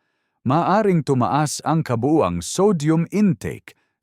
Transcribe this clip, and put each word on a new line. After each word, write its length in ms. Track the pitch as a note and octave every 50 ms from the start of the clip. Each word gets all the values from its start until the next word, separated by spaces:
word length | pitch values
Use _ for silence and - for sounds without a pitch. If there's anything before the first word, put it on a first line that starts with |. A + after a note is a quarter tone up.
| _ _ _ _ _ _ _ _
maaring 640 | - A#2 C3+ E3+ E3 D#3+ F#3 G#3+ G#3+ G3 F3 D#3+ -
tumaas 560 | - C#3 B2 A#2+ F2 B2+ D3 D3+ C#3 - -
ang 240 | - C#3 D#3 D#3+ -
kabuuang 560 | - B2 A#2+ A#2+ C#3+ E3 D3+ G#2 F2+ E2+ F2
sodium 640 | - - - F3+ F#3+ G#3+ G3+ D3 C#3+ D#3 D#3+ E3 E3 - -
intake 640 | G3+ G#3+ F#3+ - - - D#2+ A#1+ - - - - _ _ _ _ _